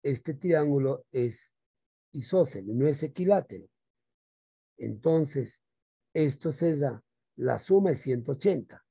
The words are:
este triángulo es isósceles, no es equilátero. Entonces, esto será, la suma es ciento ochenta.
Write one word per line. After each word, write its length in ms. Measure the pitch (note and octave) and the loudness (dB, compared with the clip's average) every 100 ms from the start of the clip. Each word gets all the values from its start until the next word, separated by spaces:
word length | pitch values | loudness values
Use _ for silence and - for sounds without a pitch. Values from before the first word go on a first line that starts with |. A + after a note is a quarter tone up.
este 320 | C#3+ B2+ - D3 | -2 -4 -6 -4
triángulo 720 | F#3 D#3+ D3 C#3+ C3+ C#3 _ | 2 2 4 2 2 -2 _
es 400 | C3 A#2+ - _ _ _ _ _ _ _ | -2 -2 -4 _ _ _ _ _ _ _
isósceles, 640 | C#3+ - F#3 D#3+ - F#2+ A#2 | -12 0 2 2 -2 -4 0
no 120 | D3 | 2
es 140 | C#3+ | 0
equilátero. 640 | D#3 D3+ F3+ G3+ - F#2 - _ _ _ _ _ _ _ _ _ _ _ | -6 -2 2 2 0 -16 -18 _ _ _ _ _ _ _ _ _ _ _
Entonces, 880 | A2+ G#2+ D#3+ D#3+ D3 C#3+ A#2 _ _ _ _ _ _ | -10 -2 2 2 0 -4 -6 _ _ _ _ _ _
esto 380 | E3 D3+ C#3 E3+ | 0 0 0 -6
será, 520 | C#3+ E3+ D3+ C#3+ A2 _ _ _ - | 0 0 0 -2 -4 _ _ _ -6
la 220 | B2+ A#2 | -2 -2
suma 360 | - G3 G3 | 2 4 4
es 80 | C#3 | -2
ciento 320 | C3+ B2 A#2+ | -2 -4 -4
ochenta. 520 | C3+ G3+ D#3 - - _ | -2 0 -2 -6 -20 _